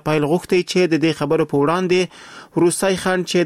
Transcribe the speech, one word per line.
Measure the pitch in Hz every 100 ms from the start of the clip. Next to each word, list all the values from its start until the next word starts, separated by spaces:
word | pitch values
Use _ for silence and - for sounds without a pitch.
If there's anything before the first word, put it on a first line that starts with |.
| 156
پیل | 156 147
غوښتی | 170 - 185 175
چې | 185 175
د | 156
دې | 160 147
خبرو | 147 160 151
په | 143
وړاندې | 143 180 185 180 175 - - - - 165
وروستی | 175 - 196 185
خنډ | 190 185 175
چې | 180